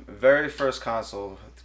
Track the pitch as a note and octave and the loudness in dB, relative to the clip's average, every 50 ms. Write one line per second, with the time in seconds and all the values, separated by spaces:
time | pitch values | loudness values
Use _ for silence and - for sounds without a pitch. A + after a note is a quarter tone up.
0 | - - G2+ G#2 A#2 C3 C#3+ D3 D3+ D3 C#3 - C#3+ C3 B2+ - - A#2+ A#2 A2+ | -18 -18 -4 4 6 6 6 6 2 -4 -4 -2 -2 -2 -2 -4 -6 -4 -4 -4
1 | G#2+ - - G2+ G2+ G2 F#2+ - - - - - - | -6 -8 -10 -10 -10 -10 -12 -16 -20 -20 -20 -20 -20